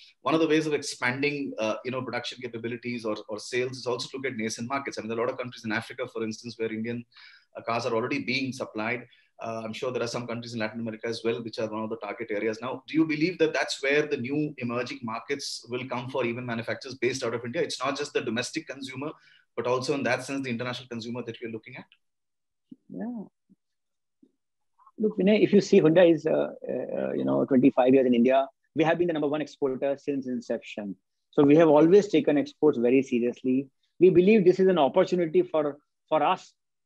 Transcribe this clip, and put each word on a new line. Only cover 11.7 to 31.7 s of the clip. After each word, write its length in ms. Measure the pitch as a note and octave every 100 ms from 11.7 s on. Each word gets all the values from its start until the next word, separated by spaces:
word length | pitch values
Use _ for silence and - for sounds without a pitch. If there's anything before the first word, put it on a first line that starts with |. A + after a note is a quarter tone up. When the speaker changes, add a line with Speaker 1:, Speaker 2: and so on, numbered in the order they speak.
| G#2+
Speaker 1:
of 80 | A2
the 60 | A2
target 320 | G2+ G2+ A2+
areas. 280 | G#2 A2 A2
Now, 200 | B2 C3 -
do 60 |
you 100 | D3 D#3+
believe 300 | D3+ E3+ E3
that 140 | D#3
that's 300 | C3+ C#3 -
where 240 | C3+ C#3+ D3
the 100 | C#3+
new 380 | A#2+ D3 D3+ -
emerging 420 | A#2+ A#2+ B2 C#3
markets 600 | A2+ A#2 - C#3 - - -
will 180 | B2 B2+
come 220 | B2 B2+
for 160 | C3+
even 220 | A#2+ A#2 B2
manufacturers 480 | A#2 A2+ A2 -
based 280 | - C3 C3
out 120 | A#2
of 100 | A#2+
India? 160 | A#2+ E3
It's 180 | D3 -
not 160 | C3 C#3
just 160 | C#3+
the 80 | D3
domestic 440 | B2+ A2+ B2 D#3+ D#3+
consumer, 440 | C3+ C3+ B2+ D3 - _ _ _
but 120 | - A#2+
also 260 | B2+ B2+
in 100 | C#3+
that 200 | A#2 B2
sense, 200 | C3 C#3
the 60 | C3
international 380 | A#2 B2 B2 B2+
consumer 340 | A#2 A#2 B2 A2+
that 100 | A2+
we're 80 | A#2
looking 260 | A2+ - B2+
at? 80 | - _ _ _ _ _ _ _ _ - _
Speaker 2:
Yeah. 360 | F3+ A3 A#3+ - _ _ _ _ _ _ _ _ _ _ _ _ _ _ _ - -
Look, 200 | G#3+ G3
Vinay, 240 | F#3 G#3+
if 100 | -
you 80 | G#3
see, 220 | - G3
Hyundai 320 | D#3 E3 E3+
is, 100 | D#3+
uh, 280 | D3+ D3+ D3 - -
uh, 460 | B2+ - - C3
you 140 | C#3 C3+
know, 180 | C#3
twenty-five 480 | - C3 C3+ - B2+
years 140 | C3+ B2+
in 80 |
India. 340 | A#2+ A#2+ C3+ C3+ _ _
We 100 | C3+
have 120 | D#3 E3+
been 120 | F3
the 40 |
number 160 | D#3 D3
one 140 | D3+
exporter 560 | C#3+ - C#3 C3 C#3 C3+
since 280 | - C#3 B2+
inception. 680 | B2 A#2+ A#2 - - G2+ F#2+ _ _ _
So 100 | -
we 140 | C#3+ D3+
have 120 |
always 400 | E3